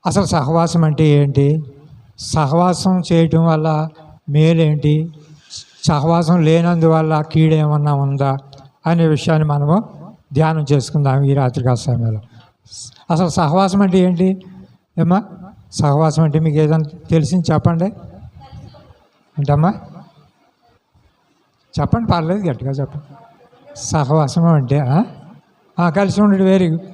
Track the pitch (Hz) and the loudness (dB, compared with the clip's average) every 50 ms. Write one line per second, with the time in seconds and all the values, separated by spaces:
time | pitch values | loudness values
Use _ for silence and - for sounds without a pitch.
0 | _ 180 - 196 190 - 185 160 131 139 160 165 170 160 170 170 160 156 151 156 | _ 0 0 0 0 0 -2 -2 0 0 0 0 0 0 0 0 0 0 2 2
1 | 156 151 147 143 143 139 135 143 139 143 151 156 147 127 - - - - - - | 2 4 4 4 2 2 0 0 2 2 0 -2 -4 -10 -18 -20 -20 -20 -20 -20
2 | _ _ _ - - - - 160 151 131 151 170 180 185 175 - - 190 185 180 | _ _ _ -18 -10 -4 -2 -2 -2 0 0 2 2 0 0 0 -2 -2 -2 -2
3 | 165 - 170 165 165 156 160 160 165 165 160 156 156 160 156 151 156 160 - - | 0 0 2 2 2 2 2 0 2 2 0 0 0 -2 -2 -2 -4 -6 -10 -18
4 | - - - _ _ - 143 151 156 160 170 165 160 151 151 147 131 151 151 156 | -20 -20 -20 _ _ -2 0 2 2 4 4 2 2 0 0 0 0 0 0 0
5 | 160 170 - - - - - _ _ _ - - - _ _ - - - 160 143 | -2 -6 -12 -20 -20 -20 -20 _ _ _ -20 -20 -20 _ _ -6 -4 -2 -2 0
6 | 131 165 170 170 170 156 175 175 156 156 160 170 170 175 175 165 160 160 160 160 | 0 0 0 0 2 2 2 2 4 4 2 2 2 0 0 2 2 2 2 2
7 | 156 156 156 151 151 156 - 156 160 156 160 156 151 151 151 151 147 147 143 139 | 2 0 0 -2 -2 -2 0 2 2 2 2 2 0 0 0 0 0 0 0 0
8 | 139 139 139 135 139 135 135 139 - - - - - - _ _ _ 165 170 170 | -2 -2 -2 -2 -2 -2 -2 -4 -8 -16 -20 -20 -20 -20 _ _ _ -2 0 2
9 | 165 160 151 147 - - 160 156 156 151 147 143 143 147 170 214 220 - - - | 2 2 0 0 0 0 0 2 2 0 0 0 0 2 0 0 -2 -6 -18 -20
10 | 160 196 - _ _ _ 139 143 156 156 160 156 147 131 147 139 123 - - 151 | -20 -20 -20 _ _ _ -2 0 0 0 0 -2 0 0 0 0 0 -2 -2 -2
11 | 143 139 131 139 139 139 139 143 135 127 - - 120 127 123 113 - - 120 117 | 0 0 0 0 0 0 0 0 0 -2 -2 -2 -2 -2 -2 -2 -2 -4 -2 -2
12 | 117 113 110 104 - _ - 113 - _ _ _ _ - - - - - - _ | -2 -4 -4 -6 -10 _ -20 -20 -20 _ _ _ _ -20 -20 -20 -20 -20 -20 _
13 | _ - 170 156 185 165 - 190 165 143 156 190 196 185 190 196 202 190 175 190 | _ -4 -2 -2 -2 -2 0 -2 0 0 2 0 0 0 0 0 0 2 2 2
14 | 180 185 180 165 185 185 190 190 - - - - - _ _ _ _ _ _ 170 | 2 2 0 0 0 -2 -2 -4 -10 -20 -20 -20 -20 _ _ _ _ _ _ -2
15 | 165 165 180 202 208 - - - 175 196 - - _ _ - - 151 143 143 147 | 0 2 2 0 -2 -6 -18 -20 -20 -20 -20 -20 _ _ -6 -2 0 0 2 2
16 | 160 156 151 156 165 156 143 160 160 160 143 156 156 151 160 160 151 147 - - | 0 0 2 2 0 2 0 0 0 2 2 2 2 2 0 -2 -2 -6 -10 -20
17 | - - 170 165 143 117 180 180 160 - 165 147 - 175 170 165 175 208 233 - | -6 0 0 0 0 0 -2 -2 0 0 -2 2 2 0 0 0 -4 -4 -6 -12
18 | - - - - - - _ - - - - - - - - - - - - _ | -20 -20 -20 -20 -20 -20 _ -20 -20 -20 -20 -20 -20 -20 -20 -20 -20 -20 -20 _
19 | _ _ _ _ _ _ _ 151 143 147 143 147 160 185 214 - - - - 175 | _ _ _ _ _ _ _ -6 -2 0 0 2 2 0 -2 -4 -14 -20 -20 -20
20 | - - _ _ _ _ _ _ _ _ _ _ _ _ _ _ _ _ _ _ | -20 -20 _ _ _ _ _ _ _ _ _ _ _ _ _ _ _ _ _ _
21 | _ _ _ _ _ _ _ _ _ _ _ _ _ _ - 165 143 135 - 233 | _ _ _ _ _ _ _ _ _ _ _ _ _ _ -6 -6 -2 -2 -2 -2
22 | 233 208 196 170 156 160 185 214 196 170 143 110 127 135 139 135 139 - - 147 | 0 -2 -2 -2 -2 -2 -4 -4 -4 -6 -6 -6 -6 -6 -6 -6 -6 -8 -10 -16
23 | - - - - - - _ _ _ _ _ _ _ - - - - - - 156 | -18 -18 -20 -20 -20 -20 _ _ _ _ _ _ _ -20 -18 -14 -10 -4 -4 -2
24 | 143 123 151 160 151 127 - 175 165 170 160 147 131 117 139 147 139 123 135 170 | -2 0 0 0 0 0 0 0 2 4 2 2 2 0 -2 -2 0 0 0 0
25 | 240 - - - - - - - _ _ _ _ _ _ _ - 175 175 147 202 | 0 -2 -8 -20 -20 -20 -20 -20 _ _ _ _ _ _ _ -2 -2 0 0 0
26 | 202 190 175 196 214 208 196 190 190 190 190 190 185 165 156 165 - - | 0 0 2 2 2 2 4 2 4 4 4 2 2 0 -2 -4 -6 -12